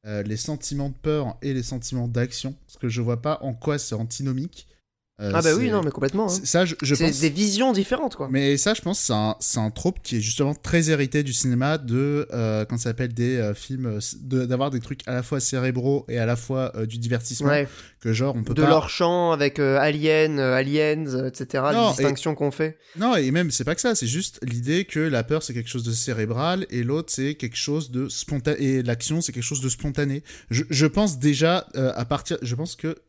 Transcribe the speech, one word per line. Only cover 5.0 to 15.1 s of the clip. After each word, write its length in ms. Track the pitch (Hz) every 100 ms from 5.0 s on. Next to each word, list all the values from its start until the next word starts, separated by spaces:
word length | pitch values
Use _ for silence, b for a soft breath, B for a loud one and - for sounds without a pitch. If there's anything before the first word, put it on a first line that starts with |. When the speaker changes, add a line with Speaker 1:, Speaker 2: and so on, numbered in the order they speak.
| _ -
Speaker 1:
Euh, 140 | 104
Speaker 2:
Ah 60 | 160
bah 140 | 165 165
oui, 80 |
Speaker 1:
c'est 60 | 247
Speaker 2:
non, 100 | 214
mais 80 | 156
complètement, 360 | - 180 196 214
hein. 20 |
Speaker 1:
c'est, 160 | 185
ça, 220 | 190 170 180
je, 80 | 160
je 120 | 139
Speaker 2:
C'est 120 | 139 160
Speaker 1:
pense 140 | 135
Speaker 2:
des 100 | 156
visions 420 | 147 208 202 262
différentes, 440 | 202 196 254 294 -
quoi. 120 | 135
Speaker 1:
Mais 280 | 131 139 143
ça, 160 | -
je 80 | -
pense, 180 | - 120
c'est 140 | -
un, 200 | 110 107 107
c'est 180 | - -
un 120 | 110
trope 300 | - 180 -
qui 160 | - 120
est 20 |
justement 340 | 107 - 135
très 360 | 151 - 170 160
hérité 320 | 151 135 151
du 100 | 139
cinéma 460 | 123 131 123 135 156
de, 500 | 127 123 139 147 -
euh, 320 | 120 113 107 107
quand 100 | 117
ça 140 | 120
s'appelle 240 | 117 127
des, 240 | 117 120 127
euh, 160 | 107
films, 320 | 104 - 131 127
euh, 120 | 104 101 -
de, 240 | 135 127
d'avoir 240 | 123 123 143
des 120 | 131
trucs 200 | - 135
à 60 | -